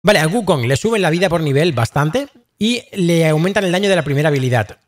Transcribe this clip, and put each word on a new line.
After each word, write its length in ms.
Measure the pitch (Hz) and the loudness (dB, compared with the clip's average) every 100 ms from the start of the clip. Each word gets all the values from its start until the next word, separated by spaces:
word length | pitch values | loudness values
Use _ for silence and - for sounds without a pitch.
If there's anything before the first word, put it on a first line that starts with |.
Vale, 160 | 185 202 | 2 2
a 80 | 156 | 2
Wukong 400 | 226 196 151 117 | -2 0 0 0
le 100 | 135 | 0
suben 260 | 214 226 | 0 0
la 80 | 180 | 0
vida 180 | 170 190 | 0 0
por 120 | 165 | 0
nivel 320 | 151 135 170 | 0 0 0
bastante 540 | 120 113 143 151 233 285 - _ _ | 0 -2 0 -2 -2 -6 -14 _ _
y 240 | 214 240 - | -2 -2 -6
le 340 | 196 170 170 160 | -4 0 2 2
aumentan 340 | 156 175 202 | 2 0 -2
el 80 | 190 | -2
daño 180 | 180 202 | 0 0
de 60 | |
la 80 | 180 | 0
primera 280 | 143 139 156 | 0 0 0
habilidad. 480 | 143 127 120 104 - | 0 0 0 -2 -10